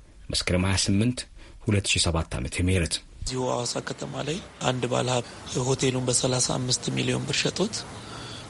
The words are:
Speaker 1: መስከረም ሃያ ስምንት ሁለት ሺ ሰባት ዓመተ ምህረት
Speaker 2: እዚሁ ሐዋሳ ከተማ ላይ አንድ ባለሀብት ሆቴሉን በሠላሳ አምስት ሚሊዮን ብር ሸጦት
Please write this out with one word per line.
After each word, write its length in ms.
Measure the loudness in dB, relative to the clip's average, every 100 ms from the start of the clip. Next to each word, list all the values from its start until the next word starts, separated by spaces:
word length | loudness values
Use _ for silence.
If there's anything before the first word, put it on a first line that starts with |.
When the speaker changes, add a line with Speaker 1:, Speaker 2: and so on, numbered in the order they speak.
| -20 -16 -6
Speaker 1:
መስከረም 360 | -4 2 2
ሃያ 140 | 2 2
ስምንት 420 | 4 4 4 0 -8 -16 -20 -6
ሁለት 260 | 0 2 2
ሺ 140 | 2
ሰባት 300 | 2 2 0
ዓመተ 240 | -4 -4 0
ምህረት 320 | 2 2 2 -2 -8 -10
Speaker 2:
እዚሁ 220 | -6 -2
ሐዋሳ 300 | 0 0 0 -2
ከተማ 400 | -4 -6 -6 -4
ላይ 140 | -4 -4 -8 -2
አንድ 220 | 0 2 2
ባለሀብት 460 | 2 2 0 -2 -8 -6 0
ሆቴሉን 480 | 2 4 4 2 2
በሠላሳ 420 | 2 4 2 2
አምስት 320 | 0 0 0 0
ሚሊዮን 340 | 0 0 0
ብር 120 | 0 0
ሸጦት 380 | 0 0 0 -2 -8 -12 -12 -12 -12 -12 -4